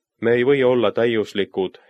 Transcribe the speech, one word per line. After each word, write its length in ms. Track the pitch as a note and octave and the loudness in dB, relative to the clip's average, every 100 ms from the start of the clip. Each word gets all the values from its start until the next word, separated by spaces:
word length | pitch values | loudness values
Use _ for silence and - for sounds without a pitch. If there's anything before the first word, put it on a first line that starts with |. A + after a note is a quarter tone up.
| _ _ | _ _
Me 140 | A2+ A#2+ | -2 0
ei 80 | |
või 180 | B2 C#3+ | 2 2
olla 280 | B2+ B2+ G#2 | 2 2 0
täiuslikud 840 | A2 A#2+ A2+ G2 G2+ F#2+ - F#2 - | 0 0 -2 -4 -6 -4 -4 -6 -8